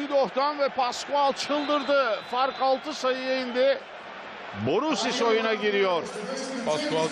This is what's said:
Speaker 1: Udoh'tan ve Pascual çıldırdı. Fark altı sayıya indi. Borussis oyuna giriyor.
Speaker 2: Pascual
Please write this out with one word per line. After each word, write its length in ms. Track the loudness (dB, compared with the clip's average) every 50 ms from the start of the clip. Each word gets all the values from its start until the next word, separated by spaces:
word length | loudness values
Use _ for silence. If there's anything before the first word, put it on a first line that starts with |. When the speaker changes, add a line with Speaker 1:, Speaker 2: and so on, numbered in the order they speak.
| -4
Speaker 1:
Udoh'tan 540 | 0 2 2 2 2 2 0 0 0 2 2
ve 100 | 0 0
Pascual 640 | 2 0 0 0 -2 -6 -6 -2 2 4 4 4 2
çıldırdı. 840 | 0 -2 -2 0 -2 0 2 0 0 2 2 4 4 4 2 0 -2 -4 -4
Fark 300 | 0 0 0 0 0 0
altı 320 | 2 2 2 2 0 -6 -8
sayıya 440 | -2 0 0 0 0 0 -2 0 0
indi. 420 | -2 -2 0 4 4 4 4 2 -2 -12 -14 -14 -14 -14 -14 -14 -14 -14 -14 -14 -14 -12 -8 -4 -2
Borussis 560 | 0 2 2 2 0 0 0 -2 -2 -2 0
oyuna 320 | 2 4 4 4 2 2 0
giriyor. 500 | 0 0 0 2 2 2 2 2 0 -2 -4 -8 -8 -6 -6 -6 -6 -6 -6 -6 -6 -2
Speaker 2:
Pascual 420 | -2 -2 -2 0 0 0 0 0 0